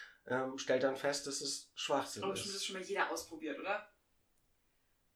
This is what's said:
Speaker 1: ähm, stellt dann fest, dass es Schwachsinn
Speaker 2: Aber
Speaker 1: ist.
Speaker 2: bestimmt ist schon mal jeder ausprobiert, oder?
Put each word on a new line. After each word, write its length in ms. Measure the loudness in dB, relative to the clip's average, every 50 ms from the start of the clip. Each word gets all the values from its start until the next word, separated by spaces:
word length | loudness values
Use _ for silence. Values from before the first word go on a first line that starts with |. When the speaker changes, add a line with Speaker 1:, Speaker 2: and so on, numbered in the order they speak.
| -12 -14 -16 -18 _
Speaker 1:
ähm, 320 | 0 0 2 2 0 -2 -4
stellt 240 | 2 4 6 6 6
dann 140 | 4 4
fest, 300 | 4 2 2 2 2 -2
dass 140 | -2 -4 -2
es 300 | -2 -2 -4 -4 -6 -10 _
Schwachsinn 500 | -6 0 2 2 2 2 0 -4 -2 -2
Speaker 2:
Aber 80 | 0 0
Speaker 1:
ist. 60 | 0
Speaker 2:
bestimmt 160 | -2 -2 -2
ist 100 | -2 -2
schon 100 | -4 -4
mal 60 | -4 -4
jeder 280 | -2 0 0 0 0
ausprobiert, 480 | 0 -4 -4 -8 -10 -6 -6 -4 -4 -4
oder? 300 | -2 -2 -2 -2 -2 -8 -16 _ _ _ _ _ _ _ _ _ _ _ _ _ _ _ _ _ _ _ _ _ _ _ _